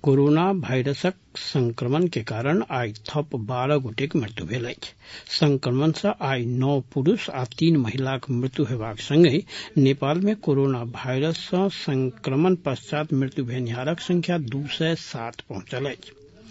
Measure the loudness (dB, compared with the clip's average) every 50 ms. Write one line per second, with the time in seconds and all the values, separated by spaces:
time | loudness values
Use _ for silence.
0 | 4 4 4 4 6 4 4 4 4 2 0 0 -2 -2 -2 0 0 -2 -4 0
1 | -2 -2 -2 _ _ _ _ -12 -12 -2 0 0 0 0 0 -2 -2 0 2 2
2 | 2 0 0 -4 -6 -4 -6 -2 0 0 0 0 0 -2 -4 -4 -4 -4 -6 -10
3 | -14 -6 -4 -4 -4 -4 -6 -6 -6 -4 -4 -2 0 2 2 2 0 -2 -4 -4
4 | -6 -2 0 -2 -2 -2 -8 -10 -8 -6 -6 -6 -6 -6 -10 -12 -14 -18 -18 _
5 | -20 -20 -20 -20 -12 -6 -2 2 4 4 4 2 2 0 0 2 2 2 2 2
6 | 0 -2 -2 0 -2 -2 -2 0 -2 -2 0 0 2 2 2 0 -2 -2 -4 0
7 | 2 2 2 2 0 -6 -6 -6 -6 -6 -2 2 4 4 4 4 2 0 -2 -2
8 | -2 -2 -4 -4 -4 -4 -2 -2 -2 -2 -2 -2 -2 -2 -2 -4 -4 -6 -8 -10
9 | -6 2 6 8 8 8 6 2 -2 -4 -12 -14 -14 -2 4 6 6 6 4 2
10 | 2 0 0 2 2 0 0 0 0 0 2 4 4 2 2 0 -4 -8 -10 -10
11 | -6 -4 -2 0 0 0 -2 -4 -6 -2 0 0 0 0 -2 -4 -4 -2 0 0
12 | 0 -2 -4 -4 -6 -2 0 2 4 4 4 2 0 -4 -4 -4 -6 -4 -4 -4
13 | -2 0 0 0 0 0 -2 -4 -4 -4 -4 -4 -4 -4 -4 -4 -2 -2 -4 -4
14 | -2 0 0 0 2 0 -2 -2 -2 -4 -4 -6 -6 -6 -4 0 0 0 0 -2
15 | -4 -10 -10 -8 -8 -8 -10 -12 -14 _ -12 -12 -10 -8 -6 -4 -4 -4 -6 -8
16 | -14 -20 -20 -20 -20 -20 -20 -20 -20 -18